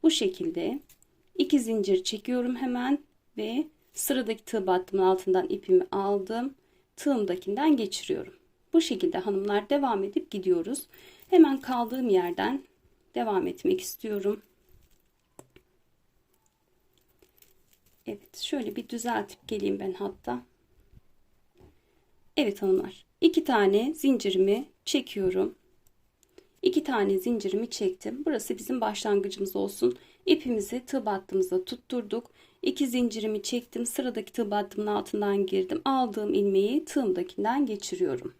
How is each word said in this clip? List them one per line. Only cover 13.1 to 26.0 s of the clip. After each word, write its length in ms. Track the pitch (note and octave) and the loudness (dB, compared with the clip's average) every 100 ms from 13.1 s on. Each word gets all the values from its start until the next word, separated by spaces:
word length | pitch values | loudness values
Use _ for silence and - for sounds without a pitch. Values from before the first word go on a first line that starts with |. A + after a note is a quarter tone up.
| - | -4
devam 320 | A#3 G3 F3+ | 0 0 0
etmek 340 | F3+ - F#3 | -2 0 0
istiyorum. 600 | - - A3 G#3 G3 G#3 _ _ _ - _ _ _ _ _ _ - _ _ _ _ _ _ _ _ _ _ _ _ _ _ _ _ _ _ _ _ _ _ _ _ _ - | -2 -10 -6 -2 -2 -2 _ _ _ -20 _ _ _ _ _ _ -20 _ _ _ _ _ _ _ _ _ _ _ _ _ _ _ _ _ _ _ _ _ _ _ _ _ -14
Evet, 320 | G3+ _ - | -14 _ -12
şöyle 380 | - C#4+ G#3+ G#3 | -6 -4 -4 -8
bir 140 | A#3+ | -8
düzeltip 580 | A#3+ A#3+ A3+ G3+ - - | -6 -4 -4 -4 -12 -8
geleyim 320 | G#3+ G3 G3 | -4 -2 -2
ben 140 | G3 | -4
hatta. 500 | F#3 G3+ - - B3 B3 _ _ _ _ - _ _ _ _ _ _ - _ _ _ _ _ _ - | -6 -8 -8 -8 -8 -8 _ _ _ _ -20 _ _ _ _ _ _ -20 _ _ _ _ _ _ 0
Evet 240 | B3 G3 | 0 0
hanımlar, 440 | F#3+ F#3+ - - _ _ | 2 2 0 -10 _ _
iki 220 | E4 E4 | 4 4
tane 500 | D#4+ A#3+ G3 G3+ B3 | 2 4 6 4 2
zincirimi 720 | D#4+ C#4 B3 G#3 F#3+ F#3+ G#3+ C#4+ _ - | 0 2 2 2 2 4 2 -2 _ -4
çekiyorum. 680 | C#4+ B3 - F#3+ F#3 G3 - _ _ _ _ | -2 -2 -2 -2 0 -2 -4 _ _ _ _